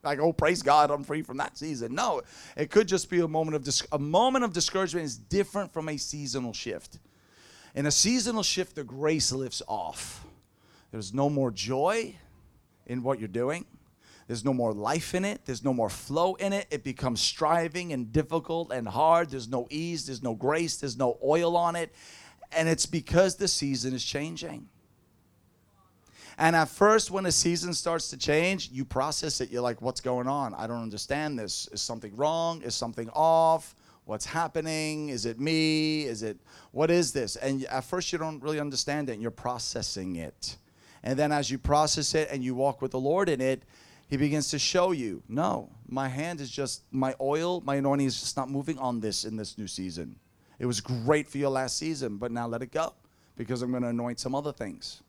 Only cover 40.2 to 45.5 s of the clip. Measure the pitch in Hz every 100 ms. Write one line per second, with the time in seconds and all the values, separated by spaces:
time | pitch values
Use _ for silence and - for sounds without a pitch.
40.2 | 80 _ - - _ _ - - 117 135
41.2 | 151 147 143 135 - 147 156 - 143 156
42.2 | 151 139 127 123 135 135 131 131 135 175
43.2 | 185 135 131 131 - - - - _ 139
44.2 | 147 151 135 147 - 180 180 165 113 85
45.2 | - 117 180